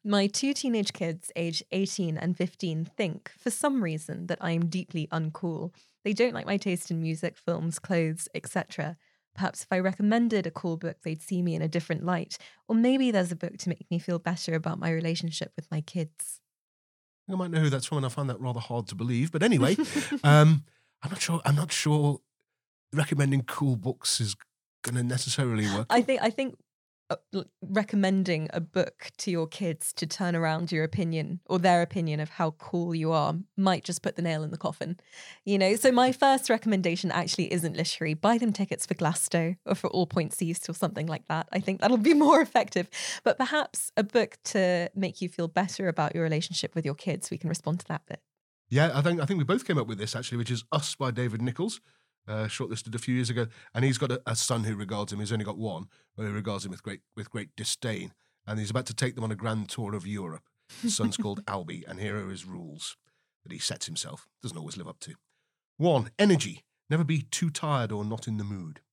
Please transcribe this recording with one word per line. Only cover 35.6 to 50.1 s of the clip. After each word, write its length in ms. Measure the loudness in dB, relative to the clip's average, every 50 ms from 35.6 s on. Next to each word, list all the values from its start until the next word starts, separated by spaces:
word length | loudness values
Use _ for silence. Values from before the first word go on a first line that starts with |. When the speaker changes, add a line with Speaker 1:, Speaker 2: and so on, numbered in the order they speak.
| 6 4 4
Speaker 1:
So 140 | 6 6 6
my 220 | 8 8 6 6
first 380 | 6 6 6 6 6 4 4 2
recommendation 600 | 2 2 4 2 2 4 2 0 0 0 -2 -2
actually 400 | 0 0 -2 -2 0 -2 0 0
isn't 240 | 0 -2 -2 -2 -2
literary. 360 | -2 -2 -2 -2 -2 -2 -2 -2
Buy 220 | 2 4 4 4 4
them 140 | 2 0
tickets 320 | 0 0 -2 -2 -2 -6 -2
for 80 | -4 -2
Glasto 600 | 0 2 0 2 0 -2 0 2 2 2 0 -2 _ _
or 80 | -4 -2
for 140 | -2 -2 -2
All 180 | 2 2 0
Points 340 | 2 0 -2 -2 -2 -2 -2
East 260 | -2 -2 -2 -4 -6 -8
or 60 | -4
something 320 | -2 -2 -2 -2 -4 -4
like 200 | -4 -4 -6 _ -4
that. 200 | -4 -4 -4 -2
I 80 | -4 -2
think 200 | -2 -2 0 2
that'll 160 | 4 4 4
be 180 | 6 6 6 8
<laughs> 120 | 8 8 8
more 120 | 8 8
effective. 460 | 6 6 2 2 2 2 -2 -2 -2 -2 -6 -8 -8 -8 -8 0
But 160 | _ 0 2 2
perhaps 520 | 0 0 2 -2 -2 -2 -6 -8 -8 -2 _
a 60 | 0 0
book 320 | 4 4 2 2 2 -2 _ _
to 460 | -2 2 2 4 4 4 2 0 -2 _
make 260 | -2 -2 -2 -2 -4
you 60 | -6 -6
feel 180 | -4 -4 -4 0
better 400 | 2 0 0 0 -2 -2 -2 0
about 260 | 2 2 0 0 0
your 100 | 0 0
relationship 500 | 2 0 0 -2 -2 -4 -4 -4 -2 -4
with 100 | -2 -2
your 100 | -2 -4
kids. 360 | -2 -2 -4 -4 -4 -4 -8
We 80 | -8 -4
can 100 | -4 -4
respond 320 | -4 -2 -2 -4 -4 -4
to 60 | -4 -6
that 180 | -8 -8 _
bit. 140 | _ -14 -14 _ _ _ _ _ _ _ _ _ _
Speaker 2:
Yeah, 220 | 2 4 4 4 4
I 80 | 2
think, 180 | 2 2 2 0
I 40 | 0
think 140 | 0 0 0
we 60 | 2
both 220 | 2 2 0 0
came 120 | 0 0 0
up 80 | 0
with 120 | -2 -4 -6
this, 160 | -6 -6